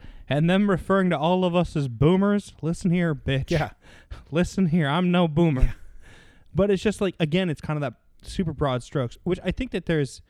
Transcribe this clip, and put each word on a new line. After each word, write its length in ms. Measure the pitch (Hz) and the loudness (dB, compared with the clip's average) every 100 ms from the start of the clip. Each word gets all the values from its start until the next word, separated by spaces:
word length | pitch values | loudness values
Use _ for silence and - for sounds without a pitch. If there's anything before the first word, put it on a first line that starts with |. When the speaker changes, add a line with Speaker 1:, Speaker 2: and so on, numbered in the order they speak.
| - - - | -18 -14 -4
Speaker 1:
and 220 | 139 165 | 0 2
them 200 | 190 202 | 2 2
referring 380 | 180 - 190 185 | 0 2 2 2
to 60 | 143 | 0
all 260 | 160 185 180 | 2 2 2
of 100 | 175 | 0
us 200 | 165 156 | 0 -2
as 120 | 135 | -4
boomers. 640 | 113 151 190 202 208 - - | 2 4 4 4 0 -4 -8
Listen 260 | 156 170 185 | -6 -2 0
here, 220 | 180 170 | 2 0
bitch. 380 | 135 - 135 - | -2 -2 -2 0
Speaker 2:
Yeah. 200 | 160 127 - - - - - - | -2 -2 -8 -20 -20 -20 -18 -6
Speaker 1:
Listen 360 | 156 180 - 180 | -2 -2 0 2
here, 200 | 175 143 | 2 2
I'm 240 | 170 180 | 2 2
no 160 | 175 170 | 2 2
boomer. 340 | 147 170 131 | 2 2 4
Speaker 2:
Yeah. 80 | - - - - - - - - - | 2 0 -14 -20 -20 -20 -20 -20 -8
Speaker 1:
But 180 | 151 202 | 0 2
it's 100 | 190 | 2
just 180 | 214 - | 0 -2
like, 140 | 196 - | -4 -2
again, 300 | 156 175 180 | -2 0 -2
it's 120 | 143 | -4
kind 160 | - 151 | -6 -4
of 40 | |
that 120 | 135 - _ - - | -6 -8 _ -20 -12
super 260 | - 160 | -6 -6
broad 280 | 139 147 123 | -2 -2 -2
strokes, 360 | - 147 120 - | -4 -4 -4 -6
which 160 | 175 180 | -6 -4
I 80 | 185 | -4
think 180 | - 254 | -4 -4
that 140 | 202 - | -6 -2
there's, 380 | 160 139 - | -2 -2 -6